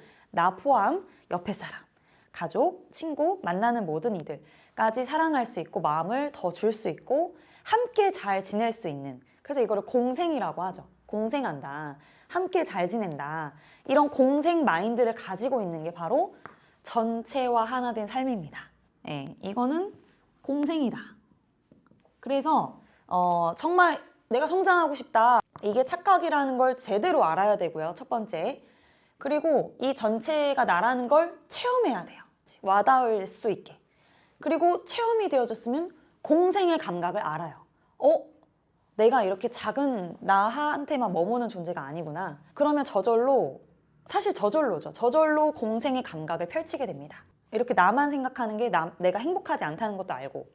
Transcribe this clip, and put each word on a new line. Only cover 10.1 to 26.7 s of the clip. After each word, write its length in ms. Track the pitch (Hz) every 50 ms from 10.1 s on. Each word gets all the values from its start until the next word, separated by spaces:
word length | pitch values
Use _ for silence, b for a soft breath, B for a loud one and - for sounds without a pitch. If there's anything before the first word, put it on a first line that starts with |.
| 254 254 359 339 320 262 202 170 151 - 175
하죠. 200 | 185 180 185 - - _ _ _
공생한다, 880 | - - 214 220 220 220 285 262 202 156 139 131 143 139 147 156 147 139 147 b b b b b
함께 380 | b - 349 370 359 - 370 320
잘 240 | - - 190 175 180
지낸다, 680 | 196 233 214 180 151 139 143 143 156 165 156 147 b b b b b b b
이런 240 | - - 294 - -
공생 560 | - - 262 262 277 294 294 330 349 339 302
마인드를 500 | 214 165 165 185 226 233 233 254 226 226
가지고 480 | - 190 190 190 180 214 269 262 247 208
있는 220 | 175 165 160 156
게 80 | 165 170
바로 420 | 170 170 165 233 285 359 - B B B B B B B B B B _
전체와 840 | - - 240 226 226 226 233 226 - - 277 254 247 240 233 226
하나 280 | 220 254 254 247 240 226
된 140 | 220 214
삶입니다. 520 | 202 214 262 262 262 247 208 160 147 - - - - _ _ _ _ _ _ - -
예, 280 | 151 143 135 135 - - -
이거는 520 | 196 202 240 247 254 294 330 370 415 - - b b b b b b _ _
공생이다. 580 | - - 277 294 294 285 330 320 285 226 - - - - - _ _ _ _ _ _ _ _ _ _ _ _ _ _ _ _ _ _ _ _ _
그래서, 640 | - 240 277 277 254 311 311 240 170 - - b b b b b b
어, 460 | b - 180 180 180 175 170 170 165 170
정말 460 | - - 320 349 359 359 339 - - - - _ _ _ _
내가 180 | - 247 294
성장하고 480 | 311 330 370 381 381 359 349 330 302 285
싶다, 460 | 269 233 - - 226 220 240 247 226 - _ _ - -
이게 220 | 208 208 240 262
착각이라는 720 | 254 - 349 - - 381 349 349 330 311 294 277 269 262 247
걸 180 | 254 254